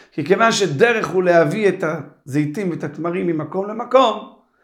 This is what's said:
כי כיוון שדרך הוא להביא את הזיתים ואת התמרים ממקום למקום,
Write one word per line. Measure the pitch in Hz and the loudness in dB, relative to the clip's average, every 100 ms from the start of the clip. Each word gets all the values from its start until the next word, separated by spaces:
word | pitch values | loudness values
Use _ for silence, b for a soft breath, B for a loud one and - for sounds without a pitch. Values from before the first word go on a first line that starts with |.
| B | B
כי | - 143 | -8 0
כיוון | 202 226 | 2 4
שדרך | 202 185 139 233 220 151 | 2 -2 2 2 2 -2
הוא | 185 | 0
להביא | 180 170 160 220 202 | 4 4 4 2 0
את | 180 | 0
הזיתים | 156 160 - _ 147 143 147 180 190 | -4 -6 -10 _ -6 -2 -2 -2 -4
ואת | 151 | -4
התמרים | 151 147 170 185 180 | -8 -6 -6 -2 -2
ממקום | 156 151 190 202 | -2 -4 -6 -6
למקום, | 226 233 254 240 208 - - _ _ | -8 0 4 4 0 -12 -20 _ _